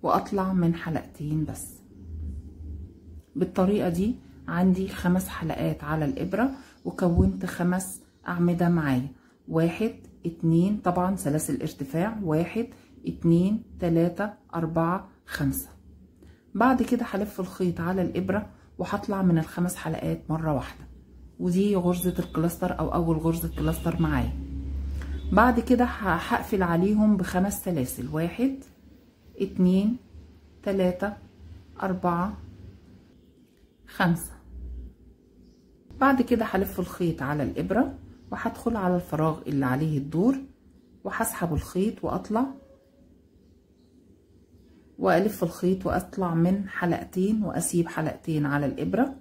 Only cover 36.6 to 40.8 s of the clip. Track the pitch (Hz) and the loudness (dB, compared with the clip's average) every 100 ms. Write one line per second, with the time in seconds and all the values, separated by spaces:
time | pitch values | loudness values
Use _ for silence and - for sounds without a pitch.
36.6 | 190 - 180 - 175 - 135 151 135 - | -2 -4 -6 -2 -2 0 -2 0 -2 -2
37.6 | 165 220 302 - - - - 196 226 220 | 0 2 0 -2 -18 -20 -12 -6 -6 -4
38.6 | 240 226 185 180 175 151 156 156 - 143 | -4 0 0 0 -2 0 0 0 -4 0
39.6 | 135 127 160 147 143 156 220 269 - - | 0 2 0 -2 -2 2 2 2 -4 -20
40.6 | _ - | _ -20